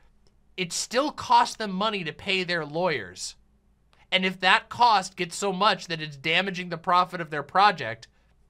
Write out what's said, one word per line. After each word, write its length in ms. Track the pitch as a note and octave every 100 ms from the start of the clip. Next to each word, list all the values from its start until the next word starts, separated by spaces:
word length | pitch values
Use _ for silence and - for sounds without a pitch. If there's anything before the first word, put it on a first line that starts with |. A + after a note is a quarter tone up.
| _ _ _ _ _ -
it 160 | F3
still 400 | - - A#3+ D4
costs 460 | - - A#3+ A#3+ -
them 140 | G#3+
money 340 | F#3 A3 G3+ D#3
to 80 |
pay 320 | C#3+ G3+ F#3+ F3
their 200 | F3 D3
lawyers. 720 | D#3 F3+ C3+ F#2 F#2 - - _ _ _ _ _ _ _
And 160 | F#3 F#3+
if 140 | F#3
that 300 | F#3 G#3+ -
cost 480 | A3 A#3+ G#3 F#3 -
gets 180 | F3 -
so 160 | G3+
much 360 | F3+ G#3 F#3+ -
that 120 | D#3+
it's 160 | D3+ C#3
damaging 540 | D#3 E3+ F#3+ F3+ F3+
the 80 | E3
profit 420 | F#3 F3 F3+ F3+
of 100 | D#3
their 140 | D3+
project, 640 | C#3 F3+ G#3 D#3+ A2+ A2+ - _ _ _